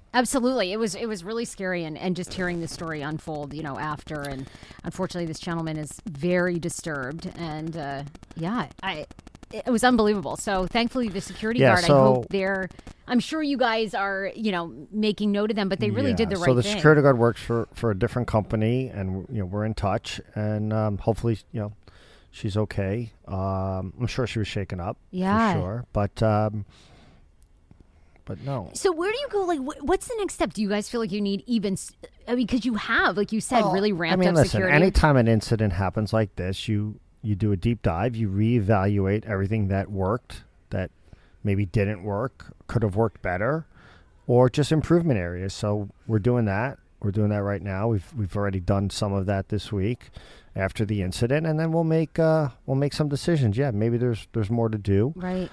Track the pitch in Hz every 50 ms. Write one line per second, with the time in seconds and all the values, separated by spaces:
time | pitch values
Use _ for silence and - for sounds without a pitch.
0 | - _ - 247 254 226 - 269 233 254 262 247 190 180 196 220 233 214 165 -
1 | 226 226 214 180 170 196 226 233 233 - - - 196 185 180 175 165 156 156 -
2 | - 185 180 175 180 - - 190 185 180 175 170 165 - - - 175 160 156 151
3 | 139 151 156 156 - - 156 147 147 139 147 151 156 147 135 98 147 151 151 151
4 | - - 160 151 143 143 139 131 135 - - - - - - - - 170 - -
5 | 190 - - 180 170 160 156 - - 175 170 165 160 160 156 156 151 143 - -
6 | - 208 151 135 143 175 180 180 175 180 175 170 151 170 - - - 170 151 143
7 | 127 123 151 165 160 180 - - 170 160 151 156 156 165 156 165 147 139 139 139
8 | 147 143 156 - - - - 165 160 175 226 247 160 - - - - 190 175 151
9 | - - - - - - _ - - - - 214 - - 247 220 - 247 247 226
10 | 214 208 214 202 170 - 123 - - 220 196 190 185 175 - 233 233 233 - 254
11 | 240 214 175 196 - - 180 - 220 220 233 247 135 123 113 - 175 165 147 135
12 | 131 131 131 123 117 - - 196 190 190 196 190 190 175 - - - - - -
13 | - - 247 240 - - 311 320 311 285 285 226 254 233 220 226 226 202 - 202
14 | 196 196 196 190 196 190 - - 220 214 185 175 170 165 - 139 151 - 185 214
15 | 214 214 208 - 208 208 202 202 208 214 226 220 202 190 190 - 220 208 - 233
16 | 277 269 226 180 226 190 196 180 175 170 127 120 117 - 214 196 151 151 156 147
17 | 135 143 131 117 117 117 110 - - - 117 117 107 - - - - 113 104 92
18 | 120 113 - 123 117 - - 110 98 - - 107 107 113 120 127 131 123 - 101
19 | 95 95 92 95 - - 127 110 95 90 98 104 107 110 107 - - 98 98 117
20 | - - - - - - - 107 107 107 107 107 107 107 107 110 107 107 101 95
21 | - - 110 - - 120 113 - - _ - 117 104 101 107 - - - - -
22 | - - - - - - - - - 110 92 110 107 - - - 98 95 101 120
23 | 120 113 - _ _ - 101 92 95 95 95 95 95 95 95 92 95 95 - -
24 | 123 - - - 123 107 - 113 104 - - 104 98 - 95 92 87 90 - -
25 | _ _ - 185 185 190 202 220 226 208 180 160 - 90 104 120 120 - - 110
26 | 101 101 - - 113 110 107 107 107 107 107 107 101 - - - - - - -
27 | - - - - - _ _ _ - _ _ _ _ _ - - - _ _ _
28 | - _ _ - _ - 151 - 135 135 139 123 92 - - - - 370 339 311
29 | 349 403 453 523 587 494 - 403 381 349 349 285 254 277 - - 285 262 370 403
30 | - - 480 440 392 339 - - 339 214 - - 220 190 202 208 208 - - 233
31 | 226 180 185 214 208 196 196 196 - - 240 226 190 202 190 - - - - _
32 | - - - - - - 240 247 247 180 247 247 190 254 226 202 - - 226 302
33 | 381 269 180 196 202 - 220 220 - - 254 233 214 196 185 196 202 214 202 160
34 | 170 165 175 185 185 180 170 156 131 - - 107 95 185 143 147 175 190 - -
35 | - 156 143 127 117 113 113 107 - - 117 107 110 104 87 90 98 92 - 113
36 | 107 - - 113 110 101 - - 90 92 98 - - - 107 104 104 107 107 -
37 | - _ _ _ - 107 104 90 113 107 101 90 - 113 120 107 - 110 82 85
38 | 104 127 117 110 113 98 95 101 107 113 123 120 98 92 110 98 95 101 104 101
39 | 95 95 101 107 - 104 104 95 98 95 110 110 101 95 98 98 95 82 101 95
40 | 95 92 113 123 - _ - - - - _ - _ _ - 98 92 - - _
41 | - - - - _ _ - _ - 110 98 95 104 87 - 113 98 98 107 92
42 | 87 104 98 101 120 131 - - - - - - - - - 120 113 104 90 104
43 | 113 110 - - - 95 90 90 104 123 151 165 156 - - - - - - -
44 | - _ _ _ _ - 123 123 127 127 - 147 143 - 156 156 - - 165 175
45 | 170 170 123 101 87 87 87 90 95 101 - - - 104 104 104 101 101 - -
46 | _ - 113 107 92 120 123 123 113 104 95 101 120 139 - - - _ _ _
47 | - 101 95 107 104 104 104 104 98 101 101 95 - 101 95 95 104 117 113 101
48 | - - - 135 104 90 - 104 101 101 95 95 87 - 101 98 101 98 - -
49 | - 101 98 98 95 95 101 95 95 - 107 101 - - 107 98 92 110 123 -
50 | - - - - - - - - - - - - 95 95 - - 113 98 107 101
51 | 92 92 - - 117 117 135 156 165 160 156 156 160 165 160 170 165 160 160 160
52 | 160 - - - 160 160 156 160 151 131 - - _ - 135 135 143 143 - -
53 | 156 147 143 131 - - 170 151 131 110 98 120 139 143 107 101 107 117 117 117
54 | 123 123 117 101 - - - 117 107 98 117 117 117 113 110 107 95 98 98 98
55 | 110 139 165 180 175 180 185 185 180 -